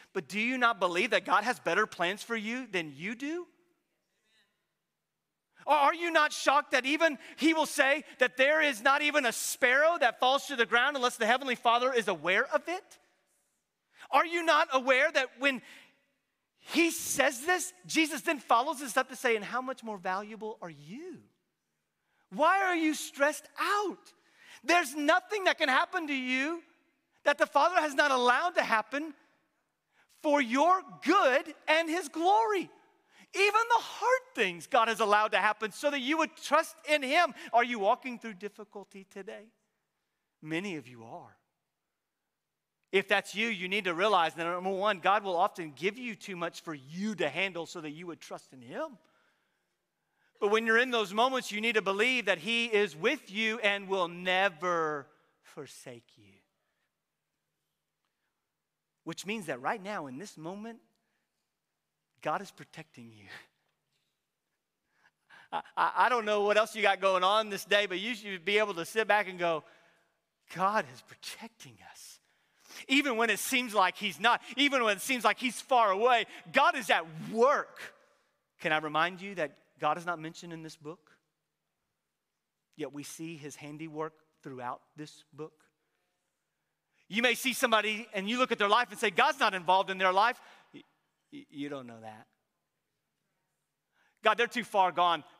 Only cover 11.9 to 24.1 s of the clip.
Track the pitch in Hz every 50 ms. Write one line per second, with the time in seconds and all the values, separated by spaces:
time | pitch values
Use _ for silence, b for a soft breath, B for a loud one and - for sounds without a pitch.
11.9 | 262 233 185 208 185 156 147 175 190 214 - - 311 285 - 330 349 381 - -
12.9 | - - _ _ _ _ _ _ _ _ _ _ _ _ _ _ _ _ _ _
13.9 | B B B B B 277 330 330 339 349 330 330 302 302 339 311 269 262 240 269
14.9 | 254 254 294 330 320 285 262 254 - 233 269 277 262 220 - B B B B B
15.9 | B B B B _ _ _ _ _ _ _ _ _ _ _ - - 294 339 330
16.9 | 330 - - - - - 254 277 269 226 277 339 370 349 - - - _ - 160
17.9 | - 302 320 294 320 240 - 330 320 247 - - 247 226 262 311 311 240 285 240
18.9 | - 269 262 269 262 - - 247 226 214 196 170 214 254 254 262 262 - 233 226
19.9 | 208 190 180 185 185 196 214 208 226 196 220 214 233 - 190 170 156 139 143 151
20.9 | 208 277 339 370 285 120 104 _ _ _ _ _ _ _ _ _ _ _ _ _
21.9 | _ _ _ _ _ _ _ _ 185 214 302 339 381 392 392 370 349 330 320 311
22.9 | 285 - - - - 262 277 302 294 - - - _ - 302 349 415 415 427 339
23.9 | 202 - - -